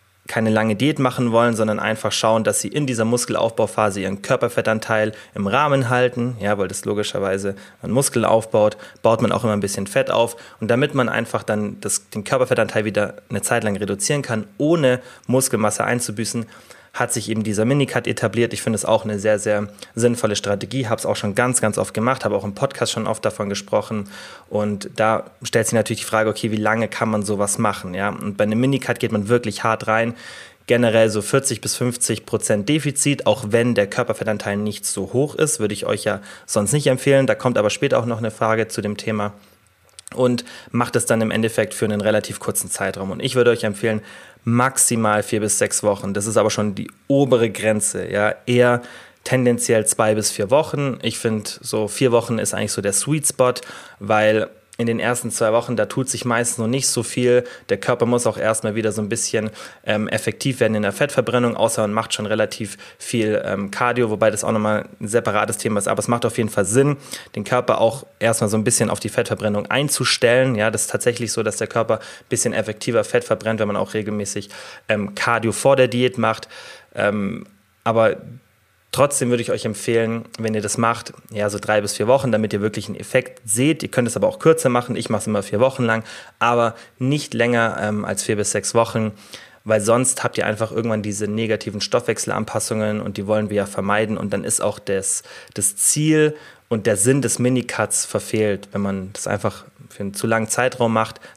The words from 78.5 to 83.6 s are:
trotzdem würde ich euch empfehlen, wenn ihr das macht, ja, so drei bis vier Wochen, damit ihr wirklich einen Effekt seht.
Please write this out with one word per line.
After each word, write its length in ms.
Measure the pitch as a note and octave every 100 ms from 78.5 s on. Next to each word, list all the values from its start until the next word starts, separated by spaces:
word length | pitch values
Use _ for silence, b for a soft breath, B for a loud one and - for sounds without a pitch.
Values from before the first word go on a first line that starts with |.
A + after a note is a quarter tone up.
| _ _ _ _
trotzdem 360 | - C#3+ - B2
würde 120 | A#2+
ich 100 | A#2
euch 120 | G#2+
empfehlen, 640 | A#2 G#2 - A2+ A2+ A2+ - -
wenn 160 | A2+
ihr 60 | G#2+
das 180 | G#2 -
macht, 360 | A#2 A2 - - -
ja, 200 | G#2 G#2
so 100 | G#2
drei 200 | G#2+ G#2+
bis 140 | G2+
vier 140 | - G#2+
Wochen, 260 | C3+ B2
damit 180 | G#2+ G#2+
ihr 80 | G#2
wirklich 280 | G#2+ G#2 G#2
einen 100 | -
Effekt 440 | - C3 - - A2+
seht. 380 | G#2+